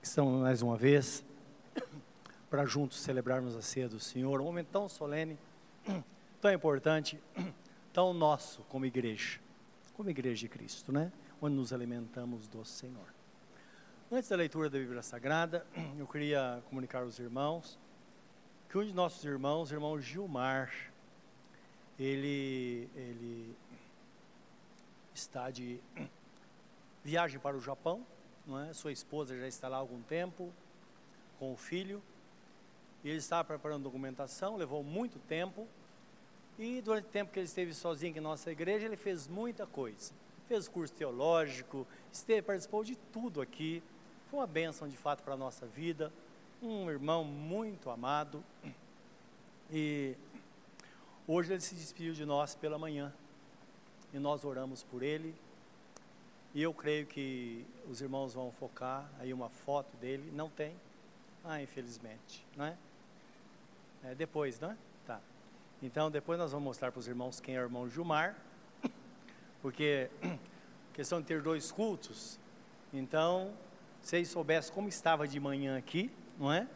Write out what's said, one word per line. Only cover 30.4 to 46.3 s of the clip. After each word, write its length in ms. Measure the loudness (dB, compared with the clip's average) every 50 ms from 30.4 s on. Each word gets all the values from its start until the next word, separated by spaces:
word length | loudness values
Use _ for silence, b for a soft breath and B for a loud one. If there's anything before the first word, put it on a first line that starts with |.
| -8 -10 -10 -14 -20 -20 -20 -20 -20 -20 -20 -20 -20 -20 -20 -20 -20 -20 -10 -6
com 140 | -6 -6 -6
o 20 |
filho, 460 | -6 -6 -4 -2 -2 -2 -4 -8 -10 -10 -14 -20 -20 -20 -20 -20 -20 -20 -20 -20 -20 -20 -20 -20 -20 -20 -20 -20 -8 -4
e 60 | -4
ele 80 | -2
estava 260 | -2 0 2 2 2 2
preparando 400 | 2 -4 -4 -4 -4 -4 -2 -4
documentação, 720 | -4 -4 -4 -6 -6 -4 -6 -6 -6 -4 -2 -2 -2 0
levou 280 | -2 -2 -2 -2 -4 -4
muito 360 | -2 -2 -2 -2 -2 -4 -10
tempo, 480 | -6 -2 0 0 0 -2 -4 -8 -12 -12 -14 -20 -20 -20 -20 -20 -20 -20 -20 -20 -20 -20 -20 -20 -20 -18 -10
e 240 | -6 -4 -2 -2 -2
durante 240 | 2 2 2 2 2
o 40 | 0
tempo 220 | 0 0 0 0
que 80 | -2 -4
ele 60 | -4
esteve 280 | -2 0 -2 -2 -2 -2
sozinho 380 | -2 0 0 0 0 -2 -4
aqui 100 | -2 -2
na 80 | -2 -2
nossa 220 | -4 -2 -4 -6
igreja, 340 | -4 -2 0 2 2 2 2
ele 120 | -2 -4
fez 300 | -2 0 -2 -2 -2 -4
muita 380 | -6 -4 -4 -2 -4 -4 -4 -8
coisa. 480 | -6 -4 -4 -4 -4 -4 -8 -12 -12 -12 -14 -20 -20 -20 -20 -2
Fez 200 | 0 0 0 0
curso 260 | -2 -2 -4 -4 -4 -2
teológico, 920 | -4 -2 -2 0 4 6 8 8 8 6 4 -2 -8 -8 -6 -6 -6 -6 B B B B B
esteve, 320 | -10 -10 4 6 6 6 6
participou 400 | 2 0 0 -2 0 0 0 0
de 120 | 0 -6
tudo 460 | -10 -10 -10 -6 -4 -4 -2 -2 -2
aqui. 400 | -4 -4 -4 -4 -2 -2 -2 -4 -6 -10 -20 -20 -20 -20 -20 -20 -12
Foi 120 | -4 0 0
uma 80 | 0
bênção, 400 | 2 2 0 0 0 -2 -4 -8
de 80 | -8 -8
fato, 280 | -2 0 0 0 0 -2
para 100 | -6 -4
a 40 |
nossa 280 | -4 -4 -6 -6 -8 -12
vida. 480 | -12 -8 -4 -2 -2 0 0 -2 -4 -4 -12 -20 -20